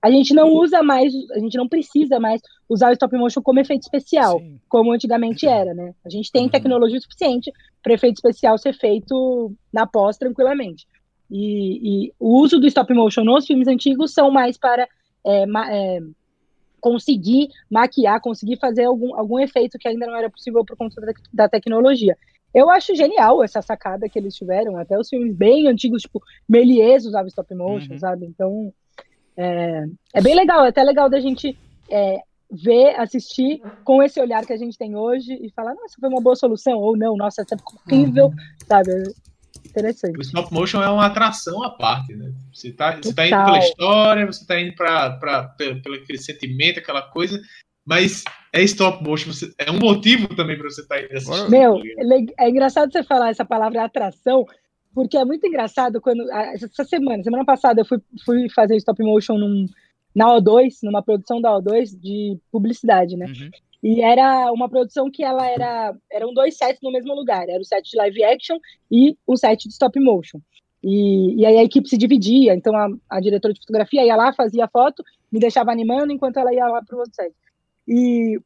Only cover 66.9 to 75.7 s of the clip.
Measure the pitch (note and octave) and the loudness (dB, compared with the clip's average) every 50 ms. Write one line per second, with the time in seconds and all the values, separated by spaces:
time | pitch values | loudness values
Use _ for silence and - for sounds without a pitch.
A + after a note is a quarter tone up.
66.9 | B3+ B3 A#3+ C#4 C#4 C#4+ C#4+ A#3 G#3 F#3 F3 F3+ F3+ F#3 F#3+ - A3 G3 - - | -6 -6 -6 -6 -8 -6 -4 -4 -4 -4 -4 -6 -8 -8 -6 -4 -4 -4 -4 -4
67.9 | - A3 G3+ G3+ G3 A3+ G#3+ G#3+ B3+ C4+ - - E4 E4 _ _ _ _ _ - | -2 -2 -2 0 0 0 2 2 2 0 -2 -8 -8 -8 _ _ _ _ _ 2
68.9 | A3 A#3 C4+ D4 D#4 _ - - B3+ B3 - A3+ A3 G#3+ - G#3+ - - C#4 B3 | 4 6 6 4 4 _ -2 -2 -2 2 2 2 2 0 -4 -10 -4 -2 -2 0
69.9 | - C#4 C4+ B3+ G#3 F3 D#3 - - D3+ _ _ _ _ _ _ _ _ - F#3+ | 2 2 2 2 2 0 -2 -10 -18 -20 _ _ _ _ _ _ _ _ -4 -2
70.9 | G3 G#3 G3+ G3+ G3 F#3+ F#3+ F#3 A#3 A3+ G#3+ A3 A3 A3+ A3+ - - C#4 C#4+ - | 0 2 2 2 2 2 2 0 2 4 4 6 6 6 6 4 4 0 0 2
71.9 | C4 G#3+ A#3 A3 C#4+ A#3 F#3 G#3 A#3+ C4+ C4 A3 F#3 F3+ - A3 G#3+ G#3+ G#3 G3+ | 0 0 2 4 2 2 2 4 4 6 6 6 4 2 0 -2 0 0 -2 -2
72.9 | G3+ - _ - F#3+ F#3+ F#3 G#3 G3+ F#3+ - G#3+ G3+ _ - - A3 G#3+ G#3 - | -6 -10 _ -8 -6 -4 -2 -2 -2 -2 -2 -4 -4 _ -8 -4 -2 -2 -2 0
73.9 | - C#4 B3+ A#3 A3+ A3 A#3 C4+ C4+ - B3+ A#3 G3 A#3 A#3 - - A#3+ B3+ D4+ | 0 2 4 4 4 4 2 2 2 0 -4 -2 0 -2 -2 0 2 2 2 2
74.9 | C#4 - - _ _ _ _ - A3 A3 A#3 A#3 - C4 A#3 A#3 | 0 -6 -18 _ _ _ _ -6 -2 0 0 2 2 0 0 0